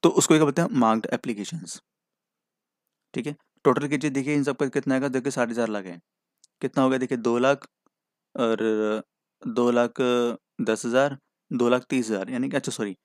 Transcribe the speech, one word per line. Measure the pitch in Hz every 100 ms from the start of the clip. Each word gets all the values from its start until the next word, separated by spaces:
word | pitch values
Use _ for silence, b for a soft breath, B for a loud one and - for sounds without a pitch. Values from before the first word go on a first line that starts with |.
तो | 170
उसको | 190 -
क्या | 156
बोलते | 151 143
हैं? | 170 131
मार्क्ड | 113 110 -
एप्लीकेशंस, | 120 127 104 98 165 90 - _ _ _ _ _ _ _ _ _ _ _ _ _
ठीक | - 123
है? | 151 _ _
टोटल | 147 123 143
कीजिए, | 143 151
देखिए | 135 135
इन | 147
सबका | 139 127 139
कितना | 143 135
आएगा, | 131 139
देखिए | 131 131
साढ़े | 131 120
चार | 117 113
लाख | 104
है, | 92 87 _ _ _ _ _ _
कितना | 135 -
हो | 131
गया | 131
देखिए, | 123 127
दो | 117 120
लाख | 131 139 - _ _ _ _ _ _
और | - 120 107 110 107 107 107 - _ _ _
दो | 120 117 120
लाख | 120 120 - 127 123 120 113 _ -
दस | 113 110 123
हज़ार, | 123 143 139 _ _ _
दो | 123 120
लाख | 127 123
तीस | 131 110
हज़ार, | 104 95
यानी | 127 135
कि, | 139
अच्छा | 135
सॉरी | - 107 92